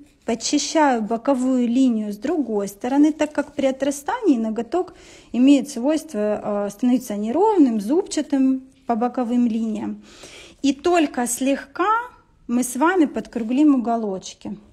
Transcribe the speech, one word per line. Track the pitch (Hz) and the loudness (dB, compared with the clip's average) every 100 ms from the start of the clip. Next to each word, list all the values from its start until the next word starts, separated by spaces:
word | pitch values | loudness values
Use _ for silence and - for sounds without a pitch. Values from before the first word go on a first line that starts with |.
| - _ | -16 _
подчищаю | - 233 - 294 - 320 294 233 | -6 -4 -2 -2 0 2 2 2
боковую | 208 226 277 262 254 254 240 | -2 -2 0 0 2 2 2
линию | 240 262 220 208 | 4 2 2 -4
с | 202 | -6
другой | 277 339 233 208 196 | -4 -2 -2 -4 -4
стороны, | - 247 277 311 | -6 -2 4 4
так | 302 302 | 2 -2
как | 302 285 | -4 -6
при | - 262 | -2 -2
отрастании | 262 277 277 - 480 427 240 | 0 -4 -4 -6 -2 2 2
ноготок | 220 214 233 339 359 - - - - | 0 -4 -4 -4 -4 -10 -20 -20 -8
имеет | 233 262 285 220 | 2 6 6 2
свойство, | 233 262 311 311 208 208 214 208 208 202 | -4 -2 -2 -4 -4 -2 -2 -4 -4 -4
э, | |
становиться | - 247 247 - 208 | -2 0 0 0 -6
неровным, | 214 285 440 392 269 220 | -2 2 2 4 4 2
зубчатым | 196 330 415 320 - 269 262 262 - _ - | 0 0 0 -4 -2 0 2 0 -6 _ -4
по | 226 | -2
боковым | 247 254 226 247 240 | -2 -2 -2 0 0
линиям. | 220 226 208 214 208 - - - - - - | 0 -2 -4 -8 -10 -14 -20 -20 -20 -20 -4
И | 277 | -2
только | 277 349 349 294 - 240 | 0 2 2 2 -2 -6
слегка | - 262 269 - - 381 453 494 - _ _ - | -2 -2 -2 -4 -4 0 0 -4 -14 _ _ -4
мы | 240 | -4
с | 254 247 | -2 0
вами | 320 381 277 | 0 2 0
подкруглим | 226 - 233 220 254 302 | -2 -8 -8 -4 2 4
уголочки. | 269 233 233 214 190 - - 220 202 - | 4 0 -2 -4 -8 -10 -16 -16 -16 -18